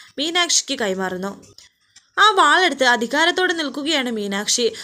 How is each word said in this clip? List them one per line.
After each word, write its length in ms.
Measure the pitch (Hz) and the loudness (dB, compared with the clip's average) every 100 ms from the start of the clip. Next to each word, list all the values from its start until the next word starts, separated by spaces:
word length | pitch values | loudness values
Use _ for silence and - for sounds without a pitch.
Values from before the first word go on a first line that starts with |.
| - - | -14 -8
മീനാക്ഷിക്ക് 600 | 311 349 339 - - 262 | -4 -2 0 0 -2 -4
കൈമാറുന്നു. 680 | 208 190 185 180 196 - - - - _ _ _ _ - | -2 -2 -4 -6 -8 -10 -18 -20 -20 _ _ _ _ 0
ആ 120 | 415 | 2
വാളെടുത്ത് 540 | 381 294 330 359 269 | 4 4 4 2 2
അധികാരത്തോടെ 680 | 262 240 233 285 330 349 359 | 2 2 0 0 2 2 0
നിൽക്കുകയാണ് 580 | 330 285 285 294 294 247 | -2 -4 -4 -2 -2 -2
മീനാക്ഷി. 600 | 220 202 196 208 - 233 - | -4 -4 -4 -2 0 0 -2